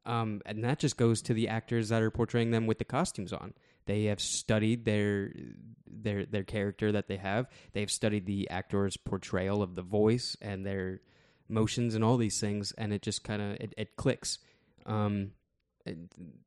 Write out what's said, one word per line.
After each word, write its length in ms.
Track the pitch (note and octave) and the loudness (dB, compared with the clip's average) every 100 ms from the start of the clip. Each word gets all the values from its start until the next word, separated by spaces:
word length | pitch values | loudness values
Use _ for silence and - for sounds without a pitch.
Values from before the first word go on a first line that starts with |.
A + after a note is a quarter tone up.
Um, 360 | A#2 A#2 A2+ G#2 | -2 0 0 -4
and 180 | - G#2+ | -6 -2
that 160 | A#2+ D3 | 0 2
just 180 | C#3+ - | 0 4
goes 240 | A#2 A2+ | 4 4
to 100 | - | 2
the 140 | A2+ A2 | 0 0
actors 420 | A2 - A#2 G#2+ | -2 0 0 2
that 120 | A2+ | 2
are 80 | A2 | 2
portraying 400 | A#2+ A2+ A#2+ A#2 | 2 0 2 4
them 140 | A#2 A2 | 4 2
with 120 | A2 | 0
the 60 | |
costumes 460 | - C3 F3+ - F#2 | 0 0 0 -4 -6
on. 220 | F#2 - - _ _ | -8 -10 -16 _ _
They 200 | - G#2 | -2 2
have 140 | G#2+ G#2 | 2 0
studied 640 | - - - G#2+ A2 A#2+ | -2 -2 2 4 4 2
their, 480 | A2+ G#2 G#2 G2+ G2 - A#1 - - - - | 2 2 4 2 -2 -6 -14 -14 -18 -20 -18
their, 380 | A2 A2 G2+ | -8 -2 -2
their 180 | - G#2 | -2 -2
character 480 | F#2+ G#2+ G2+ - G#2+ | -2 -2 -2 0 2
that 160 | G#2 - | 2 0
they 100 | G2 | -4
have. 300 | G2 G#2 C3 - - | -2 -2 -2 -10 -8
They've 180 | G#2 G2+ | -6 -4
studied 340 | - A2+ G#2 | 0 0 0
the 240 | F#2 G2 F#2+ | 0 -2 -2
actor's 480 | F2+ - G2+ G2+ - | -6 -2 0 0 -2
portrayal 640 | - F#2+ - F#2+ F#2+ G#2 | -4 -6 -2 0 2 2
of 140 | F#2+ | 0
the 60 | F2+ | -4
voice 520 | F2+ G#2 G#2+ A#2+ - - | 0 4 6 4 0 -8
and 240 | G#2 G2 | -6 -6
their 360 | G2 G2 F#2 F#2+ - _ _ _ - | -4 -2 -2 -6 -12 _ _ _ -4
motions 460 | A2 G#2+ - A#2+ | 0 2 2 0
and 80 | A2 | 4
all 140 | A2 B2 | 4 4
these 220 | A2 - | 2 0
things, 320 | G#2 G#2 G2+ - | -2 -2 -4 -4
and 160 | G#2+ | -2
it 80 | G2+ | -2
just 200 | - - | -2 -4
kinda, 340 | - G#2 G2+ G2+ | -4 -4 -4 -6
it, 140 | G#2+ - | -8 -8
it 180 | G#2 - | -8 -2
clicks. 420 | C#3 A#2+ - - _ _ _ _ | -2 0 -4 -8 _ _ _ _
Um, 460 | - G#2+ G#2 G#2 G2 - _ _ _ _ | -4 0 0 0 -4 -8 _ _ _ _
it, 120 | - E2 F2 - E2+ - | -12 -12 -14 -18 -18 -20